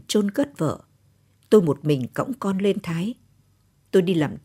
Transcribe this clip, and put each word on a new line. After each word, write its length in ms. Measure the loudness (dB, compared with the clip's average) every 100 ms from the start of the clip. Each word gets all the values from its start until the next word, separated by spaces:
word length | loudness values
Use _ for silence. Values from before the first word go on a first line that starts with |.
| -2
chôn 240 | -2 0
cất 260 | -2 -4 -2
vợ, 220 | -4 -4 -12 _ _ _ _ _ _
tôi 120 | 4
một 240 | 4 0 0
mình 220 | -2 -2
cõng 180 | -6 -6 -4
con 180 | -4 -2
lên 200 | 0 -2
Thái. 300 | -4 -6 -6 -8 _ _ _ _ _ _ _
Tôi 100 | 2
đi 120 | 2
làm 220 | 0 -2 -4